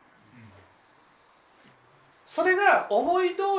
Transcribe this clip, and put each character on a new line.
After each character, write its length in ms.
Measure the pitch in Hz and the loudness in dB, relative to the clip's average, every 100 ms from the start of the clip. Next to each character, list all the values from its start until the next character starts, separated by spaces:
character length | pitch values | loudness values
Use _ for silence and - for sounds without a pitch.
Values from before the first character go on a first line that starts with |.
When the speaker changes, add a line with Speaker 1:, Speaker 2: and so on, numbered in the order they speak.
| _ _ _ | _ _ _
Speaker 1:
う 40 | 123 | -20
ん。 40 | 110 92 92 _ _ _ _ _ _ _ _ _ _ _ _ _ _ _ - | -20 -20 -20 _ _ _ _ _ _ _ _ _ _ _ _ _ _ _ -10
Speaker 2:
そ 180 | - 359 | -2 0
れ 100 | 370 | 2
が 320 | 403 156 - | 2 2 0
思 340 | 208 277 359 | -2 0 0
い 120 | 359 359 | -2 -2
通 60 | 392 | -4